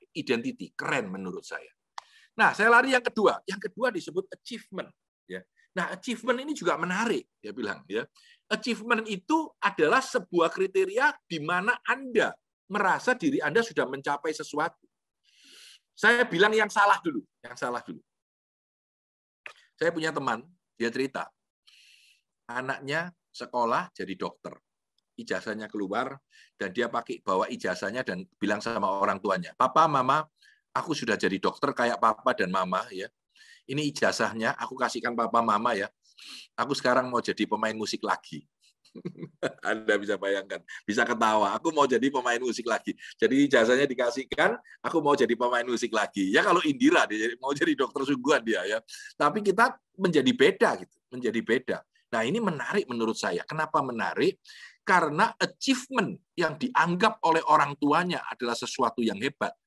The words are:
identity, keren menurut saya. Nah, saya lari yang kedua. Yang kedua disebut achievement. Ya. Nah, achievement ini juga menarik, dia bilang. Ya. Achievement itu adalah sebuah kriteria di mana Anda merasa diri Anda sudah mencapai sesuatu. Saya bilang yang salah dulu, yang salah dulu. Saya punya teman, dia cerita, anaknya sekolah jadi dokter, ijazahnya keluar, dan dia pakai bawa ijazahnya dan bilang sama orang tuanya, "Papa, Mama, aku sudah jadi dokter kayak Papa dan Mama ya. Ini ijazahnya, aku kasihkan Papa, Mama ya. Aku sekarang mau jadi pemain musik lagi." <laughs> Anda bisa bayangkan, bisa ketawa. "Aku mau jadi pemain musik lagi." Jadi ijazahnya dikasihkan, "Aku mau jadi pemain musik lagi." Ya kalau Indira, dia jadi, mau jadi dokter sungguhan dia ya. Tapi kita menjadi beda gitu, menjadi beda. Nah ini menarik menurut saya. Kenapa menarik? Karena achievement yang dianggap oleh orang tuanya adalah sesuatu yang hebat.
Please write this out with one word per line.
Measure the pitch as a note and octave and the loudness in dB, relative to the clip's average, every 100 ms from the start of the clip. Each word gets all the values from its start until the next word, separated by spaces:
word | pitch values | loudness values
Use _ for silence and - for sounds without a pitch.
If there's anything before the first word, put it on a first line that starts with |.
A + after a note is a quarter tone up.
| _ - | _ -8
identity, | C3+ A#2 B2 B2 F2 | -2 -2 -2 -8 -12
keren | - - C#3 G2+ | -10 -4 -2 -2
menurut | F#2 F#2 E2+ | -6 -10 -10
saya. | - D2+ - _ _ - - _ _ - | -10 -14 -14 _ _ -20 -20 _ _ 2
Nah, | G#3 - | 2 4
saya | A3 | 6
lari | A#3 C4 B3+ | 6 6 2
yang | |
kedua. | B3 - F#3+ G2+ | 0 2 2 2
Yang | - G3 G3 | -4 -8 -8
kedua | - B3 | -2 -2
disebut | G3 D#3 E3 F#3+ | -2 -6 -8 -8
achievement. | - - A#3 - F#3 D3 _ _ _ - | -10 -14 -14 -12 -10 -10 _ _ _ -14
Ya. | - - _ _ F#3+ | -14 -14 _ _ -6
Nah, | F3 | -6
achievement | F#3 - A3+ B3+ B3 | -6 -8 -6 -2 -4
ini | C#4+ D4 | -4 -4
juga | E3+ D3+ | -2 -2
menarik, | F3 F#3 A#3 D#3 - _ | -2 -2 0 -2 -4 _
dia | G#2 | -14
bilang. | G#2 G#2 F2 | -8 -6 -6
Ya. | D2 G#2 C3+ _ _ _ - | -6 -6 -6 _ _ _ -6
Achievement | G#3+ A#3+ A3 A3+ A3+ | -4 -4 -4 -2 -2
itu | A3 F#3+ - D#4+ D#4 - | -2 -6 -2 -2 -2 -2
adalah | G3+ F#3+ D3 A#3+ | -2 2 4 4
sebuah | - A#3+ - F3 E3 | 2 -4 -2 2 2
kriteria | - F#3+ F#3+ F#3+ G#3+ D4 C#4+ - | 2 -2 0 0 2 0 0 -8
di | E3 | -8
mana | D3+ F3+ G3+ A#3+ | -2 -2 0 -2
Anda | - C4 C4+ A3 C#3 - _ _ - | -2 -4 -2 2 2 0 _ _ -8
merasa | D#3+ D#3 D3+ - | -2 0 0 0
diri | B3 D3+ C3+ | 0 2 0
Anda | D3+ F3 | 2 2
sudah | A#3 D3 | 0 0
mencapai | B2+ C3+ D3 C#3+ D#3+ | -2 -2 -4 -4 -4
sesuatu. | D3+ D3 D3 E3 - _ _ _ _ _ _ - - - - _ - | -6 -6 -4 -4 -4 _ _ _ _ _ _ -20 -20 -20 -20 _ 0
Saya | G#3+ A#3+ | 4 4
bilang | B3 E3+ G#3 A3 | 4 4 4 4
yang | G#3+ | 2
salah | G#3 G3+ G3 | 4 4 4
dulu, | E3+ C3 - _ | 0 -6 -8 _
yang | A#2 - | -18 -8
salah | B2+ A#2+ | -6 -6
dulu. | A2+ D2+ _ _ _ _ _ _ _ _ _ _ _ _ _ _ - - _ - | -8 -16 _ _ _ _ _ _ _ _ _ _ _ _ _ _ -20 -20 _ -4
Saya | E3 | -2
punya | E3+ D#3+ | 0 -2
teman, | D3 C3 A2+ - _ _ - | -2 -2 -4 -6 _ _ -4
dia | A#2 | -4
cerita, | A#2+ C3+ - D#2+ _ _ _ _ _ _ _ _ _ _ _ - | -2 -4 -4 -10 _ _ _ _ _ _ _ _ _ _ _ -12
anaknya | A#2+ C3 C3 C#3 D3+ F3 - _ | -8 -6 -6 -4 -4 -4 -10 _
sekolah | - A#2 B2 A#2 C#3 F3 | -16 -6 -2 0 0 -2
jadi | - F#2 F#2+ | -8 -8 -6
dokter, | F2+ - - - _ _ _ _ _ - | -8 -10 -16 -16 _ _ _ _ _ -14
ijazahnya | A#2 F#2+ - G#2+ G#2+ | -6 -6 -4 -8 -8
keluar, | G#2+ F#2+ G#2 C3 C#3 _ _ - - | -6 -4 -2 -4 -8 _ _ -20 -8
dan | G2 | -6
dia | G2 A#2 | -2 -2
pakai | A#2 - - | -2 -6 -8
bawa | - F#2+ G2+ | 0 0 0
ijazahnya | A#2 G2 F2+ G2 A#2+ | -2 -4 -4 -4 -4
dan | B2+ F#2 F#2+ - | -6 -6 -8 -6
bilang | G2+ G#2 | -2 -2
sama | A#2 A2+ G2 | -2 -2 -2
orang | G2 G2+ G2 | 0 0 0
tuanya, | G2+ F#2 E2 - | 0 -2 -2 0
"Papa, | B2+ D#3+ | 2 4
Mama, | D#3+ C#3+ B2+ D3 D3+ _ _ _ _ | 4 4 2 0 -2 _ _ _ _
aku | C3 B2+ D3 | -6 -4 -4
sudah | A#2 G2+ | -2 0
jadi | F#2+ F#2+ | 0 0
dokter | F#2+ - C#3 C3 | -2 0 -2 0
kayak | A#2+ A#2 | 0 4
Papa | A2+ - B2+ | 2 4 0
dan | B2 F#2 | 0 0
Mama | F#2+ F#2 F#2 - | 0 0 -2 -4
ya. | F#2 G#2+ _ _ _ - - - | -8 -12 _ _ _ -20 -20 -10
Ini | C#3 D3+ | -4 -4
ijazahnya, | D3 - - G#2+ A2 A2+ - | 0 0 2 -2 -2 -4 -2
aku | A#2 B2+ | -6 -4
kasihkan | A#2+ A#2+ B2 | -4 -2 -4
Papa, | A#2 A#2 A#2 | -2 0 2
Mama | A2+ G#2 A#2+ G2 | 2 2 2 0
ya. | F#2+ _ _ _ - - - - | -4 _ _ _ -20 -20 -14 -6
Aku | B2 | -4
sekarang | C3+ B2+ B2+ B2+ | 0 2 2 2
mau | A#2+ | -2
jadi | A#2 A2 | -2 -2
pemain | G#2 G#2+ A2 A2 | 0 0 -2 -4
musik | G#2 - | -6 -6
lagi." | G#2 F2+ - D2+ - _ _ _ _ | -4 -4 -6 -16 -18 _ _ _ _
<laughs> | - - - E3+ - - - F#2+ | -16 -14 -14 -16 -8 -8 -6 -6
Anda | A2 A2 G#2 | -4 0 -2
bisa | G2+ G2 | 0 -4
bayangkan, | G2 G2 F#2+ F2+ - - | -2 -4 -4 -12 -12 -14
bisa | - G#2 G2+ | -6 -2 0
ketawa. | A2+ A2+ G#2+ G2+ G#2+ | 2 2 4 2 0
"Aku | D#3+ | -2
mau | D#3 C#3 | 2 2
jadi | A#2+ C3+ | 2 2
pemain | C#3 A#2+ A#2+ | 0 0 -2
musik | B2+ A2+ A#2 | -2 -4 -2
lagi." | G#2+ - - - - | -4 -4 -10 -10 -2
Jadi | A2 C3+ C#3+ | 2 4 4
ijazahnya | C3 A2+ B2+ C#3 | 6 6 4 2
dikasihkan, | B2 A#2+ A#2+ C3 - F3+ A#3+ - - | 0 -2 -2 -4 0 2 0 -8 -10
"Aku | A#2+ E3 | -4 0
mau | D3 | 2
jadi | C#3+ A2+ A#2 | 4 4 2
pemain | B2 B2 B2 | 0 0 0
musik | A#2 A#2 | -2 0
lagi." | A2 G2+ G2 F#2+ | 0 0 0 2
Ya | B2+ | 4
kalau | G3 F3 D#3 | 4 4 2
Indira, | C3 C#3 E3 G#2 | 4 6 6 4
dia | G#2+ A2+ | 0 -4
jadi, | - | -4
mau | C3+ | -4
jadi | D3 E3+ C3+ | -2 0 0
dokter | C3 C#3 C3+ | 0 -2 -2
sungguhan | C#3 C3 C#3 | -2 2 2
dia | A2+ G2 F#2 | 2 -2 0
ya. | A2 - - - | -4 -6 -18 -12
Tapi | - D3+ G3+ | 0 0 0
kita | G#3 F#3 B3 - _ - | 0 4 2 2 _ -4
menjadi | F#3+ D#3+ B3+ | 0 4 4
beda | B3 E3 F#3+ G#3 G#2+ | 6 4 6 2 2
gitu, | F#2 _ _ | -8 _ _
menjadi | B2 B2 A2+ | -6 -4 -2
beda. | A2+ A#2 - F2 - _ - | 0 -2 -2 -8 -8 _ -6
Nah | A#2 A#2 | -4 -2
ini | G#3+ | 0
menarik | G#3 D3 A#2+ G3+ - | -2 -4 -4 -2 -2
menurut | A#2+ A2 | -2 -2
saya. | G#2+ G#2 F2 - | -2 -4 -4 -6
Kenapa | D#3 D#3 D#3 | -6 -2 -2
menarik? | C3 A#2 F#2 E2 D#3+ - - - - _ | -2 -4 -4 0 0 0 -8 -20 -20 _
Karena | - F#3 D#3+ D3+ A3+ - | 2 2 4 2 0 0
achievement | F#3 - - B3+ - B3+ E3 - _ | -6 -4 -2 -2 -2 -2 -2 -4 _
yang | - D#3+ D3+ | -4 -2 -2
dianggap | - - E3+ F3 A3 A3+ | -4 0 0 4 2 2
oleh | E3+ D#3+ - | 2 2 4
orang | D3+ C#3+ C#3+ | 4 4 0
tuanya | C#3+ D#3 F3+ D3 - | 2 2 2 -2 -6
adalah | - A#2+ A#2 | -6 -4 -4
sesuatu | B2 - A#2+ A#2+ | -4 0 0 2
yang | A2+ G2 | -2 0
hebat. | C3 - G#2 - | -4 -4 -6 -6